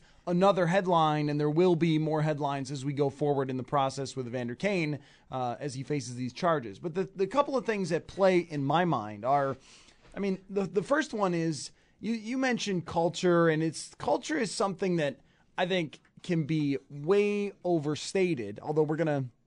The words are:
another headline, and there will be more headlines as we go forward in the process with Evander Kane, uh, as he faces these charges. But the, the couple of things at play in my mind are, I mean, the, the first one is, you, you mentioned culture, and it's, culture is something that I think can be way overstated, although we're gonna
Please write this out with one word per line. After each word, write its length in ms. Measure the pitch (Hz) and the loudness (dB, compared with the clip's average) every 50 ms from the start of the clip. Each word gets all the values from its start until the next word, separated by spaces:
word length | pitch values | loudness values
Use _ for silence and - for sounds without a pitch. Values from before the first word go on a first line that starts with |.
| - - _ _ - | -20 -20 _ _ -4
another 400 | - 180 175 190 196 202 190 180 | -2 2 4 4 4 4 4 4
headline, 640 | 165 175 202 190 180 180 165 160 156 151 151 151 147 | 2 2 2 2 4 4 4 4 4 2 2 0 0
and 100 | 147 147 | 0 0
there 80 | 151 151 | 0 0
will 260 | 151 160 180 185 175 | 2 4 4 4 4
be 240 | 156 170 170 156 156 | 4 4 4 2 2
more 220 | 156 156 156 156 | 2 0 0 0
headlines 500 | 151 156 156 139 147 139 139 139 135 120 | 0 0 0 0 -2 -2 -2 -2 -4 -6
as 140 | 147 135 127 | -8 -6 -4
we 80 | 147 147 | -4 0
go 160 | 135 147 139 | 0 0 0
forward 400 | 139 - 156 143 143 135 135 131 | 0 0 0 0 2 0 0 -2
in 80 | 131 | -2
the 60 | 127 120 | -4 -4
process 520 | - - 143 135 135 131 - 135 127 - | -2 0 0 2 0 0 -4 -8 -8 -6
with 120 | 135 131 | -8 -8
Evander 280 | 120 117 135 120 120 123 | -6 -4 -6 -4 -6 -6
Kane, 440 | - - 202 208 180 165 151 151 131 - - - _ _ - | -4 -2 0 0 0 0 -2 -2 -6 -8 -14 -20 _ _ -10
uh, 260 | - 131 127 123 117 - | -8 -6 -4 -4 -6 -6
as 140 | 135 147 120 | -8 -8 -8
he 100 | 131 131 | -8 -6
faces 340 | - 151 147 120 117 123 | -4 -4 -4 -4 -6 -8
these 180 | 120 127 123 - | -8 -8 -8 -6
charges. 440 | - - 170 165 147 117 107 98 - | -2 0 2 2 2 0 -6 -10 -10
But 160 | 135 175 151 | -10 -8 -4
the, 140 | 190 185 185 - | -4 -4 -4 -4
the 100 | 175 196 | -4 -4
couple 300 | 190 196 277 285 294 277 | -2 0 0 0 0 0
of 80 | 254 185 | -2 -2
things 280 | - 220 202 190 151 170 | -2 -2 -2 -2 -2 -2
at 140 | 151 - | -2 -4
play 340 | - - 175 196 190 185 175 | -4 -2 2 4 4 6 4
in 220 | 170 170 160 147 139 | 2 0 -2 -2 0
my 220 | 139 143 165 180 | 2 2 2 4
mind 400 | 175 151 120 104 107 107 104 104 | 2 2 0 -2 -6 -8 -6 -2
are, 320 | 127 139 143 139 135 131 131 - - - - - - - _ _ - - | 2 2 2 2 2 -2 -4 -10 -20 -20 -20 -20 -20 -20 _ _ -14 -8
I 60 | 185 | -4
mean, 180 | 196 202 190 185 - - | -2 -2 -2 -4 -6 -6
the, 160 | 196 202 196 | -4 -4 -2
the 160 | 175 170 202 175 | -2 0 -2 0
first 320 | - 277 311 294 - - | 2 2 0 0 0 -2
one 180 | 214 202 185 175 | -2 0 0 0
is, 380 | 170 165 165 156 139 - - - _ _ _ _ - | 0 0 0 -2 -4 -6 -12 -16 _ _ _ _ -10
you, 140 | - 202 233 | -6 -4 -4
you 240 | 226 208 220 254 | -4 -4 -4 -4
mentioned 480 | 262 262 262 240 208 - 208 196 175 165 | 0 0 0 0 0 -2 -2 -2 -2 -4
culture, 640 | - - 170 165 175 170 - - 180 175 170 170 165 | -4 -2 -2 0 0 0 0 2 4 6 6 6 4
and 140 | 156 156 160 | 4 2 2
it's, 320 | 165 156 - - - - | -2 -2 -4 -10 -14 -14
culture 400 | - - - 285 311 - - 302 | -8 -2 0 0 0 0 -2 -2
is 140 | 311 240 190 | -2 -2 -2
something 460 | - - 220 196 190 - 208 190 175 | -2 -2 -2 -2 -2 -2 -2 0 0
that 220 | 170 151 139 135 - _ _ _ _ _ _ _ | 0 0 -2 -4 -6 _ _ _ _ _ _ _
I 80 | - 185 | -2 0
think 340 | 175 190 185 165 135 - - _ _ _ _ - | 0 0 0 -2 -2 -6 -12 _ _ _ _ -4
can 220 | - 180 165 156 | -2 0 0 0
be 320 | 123 160 156 147 143 139 131 - - | 0 0 0 2 0 0 -2 -4 -10
way 640 | 147 143 143 156 196 202 208 208 208 208 202 202 - _ - | -14 -6 0 2 2 4 4 2 0 0 -2 -4 -6 _ -4
overstated, 960 | 180 175 160 143 147 151 - - - - 196 190 185 165 123 110 101 104 - - | 0 0 0 0 -2 -4 -4 -4 -4 -2 0 2 2 0 -2 -4 -6 -8 -8 -8
although 200 | 131 147 156 156 | -4 0 2 2
we're 140 | 147 156 | 2 2
gonna 280 | 151 165 160 147 139 135 127 - _ _ | 0 0 0 0 0 -2 -4 -8 _ _